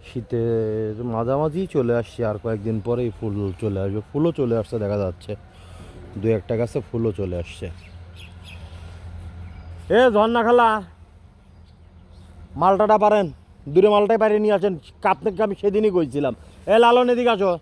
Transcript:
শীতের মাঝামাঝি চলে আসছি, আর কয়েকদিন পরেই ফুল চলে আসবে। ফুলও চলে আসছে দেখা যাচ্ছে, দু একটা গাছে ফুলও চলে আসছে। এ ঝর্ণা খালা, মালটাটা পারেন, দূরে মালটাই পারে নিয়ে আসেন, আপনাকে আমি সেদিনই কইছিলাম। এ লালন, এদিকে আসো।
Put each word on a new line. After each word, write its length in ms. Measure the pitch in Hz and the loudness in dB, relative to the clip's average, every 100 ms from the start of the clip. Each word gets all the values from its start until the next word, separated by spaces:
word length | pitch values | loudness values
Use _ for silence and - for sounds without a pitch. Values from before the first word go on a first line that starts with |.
| - | -10
শীতের 880 | 123 110 120 117 113 110 110 110 107 120 | -12 -6 -2 0 0 -2 -4 -4 -6 -4
মাঝামাঝি 480 | 113 117 139 156 156 190 | -4 -2 0 -2 -4 -2
চলে 180 | 151 120 117 | -2 0 0
আসছি, 200 | 113 - 113 | -2 -6 -4
আর 60 | 104 | -4
কয়েকদিন 320 | 117 110 107 110 98 | -6 -6 -4 -4 -2
পরেই 240 | 120 123 101 | -2 -4 -6
ফুল 160 | 113 101 98 90 | -6 -4 -4 -4
চলে 160 | 110 98 | -4 -2
আসবে। 160 | 98 104 - | -4 -6 -6
ফুলও 200 | 143 165 156 | -2 -2 0
চলে 140 | 123 113 | -2 0
আসছে 160 | 107 117 | -2 -4
দেখা 160 | 104 104 | -2 -2
যাচ্ছে, 280 | 95 87 - 104 - - - - - - - 107 | -4 -6 -12 -14 -14 -20 -20 -20 -20 -20 -16 -6
দু 60 | 110 110 | -2 -2
একটা 160 | - 113 | -2 -4
গাছে 180 | 117 143 - | -2 -6 -6
ফুলও 220 | 120 113 98 | -4 -4 -2
চলে 160 | 95 87 | -6 -6
আসছে। 240 | 85 - 92 85 - - - - - - - - - - - - - - - - - - - - - 208 | -8 -12 -14 -14 -18 -20 -20 -20 -20 -20 -20 -18 -18 -18 -18 -18 -16 -16 -16 -16 -16 -16 -16 -16 2 4
এ 40 | 254 208 | 6 4
ঝর্ণা 240 | 220 240 226 | 2 2 4
খালা, 220 | 240 226 214 180 - - - - - - - - - - - - - - - - 135 | 6 4 2 -6 -20 -20 -20 -20 -20 -20 -20 -20 -20 -20 -20 -20 -20 -20 -20 -14 0
মালটাটা 360 | 175 190 208 214 | 2 4 4 4
পারেন, 220 | 208 208 175 127 _ - 139 | 4 2 0 -6 _ -18 0
দূরে 160 | 156 208 | 4 6
মালটাই 240 | 208 208 226 | 4 4 4
পারে 120 | 214 214 | 4 2
নিয়ে 100 | 214 202 | 2 2
আসেন, 160 | 196 170 - - 202 | 0 -2 -12 -4 0
আপনাকে 280 | 190 220 185 214 | 0 -2 -2 -2
আমি 80 | 196 | 0
সেদিনই 300 | 202 202 214 180 | -2 0 2 2
কইছিলাম। 380 | 151 139 139 113 - - - | 0 -2 -2 -4 -14 -14 2
এ 20 | 214 | 4
লালন, 240 | 240 240 247 | 6 6 2
এদিকে 200 | 240 240 214 | 2 2 2
আসো। 160 | 190 175 | 0 -2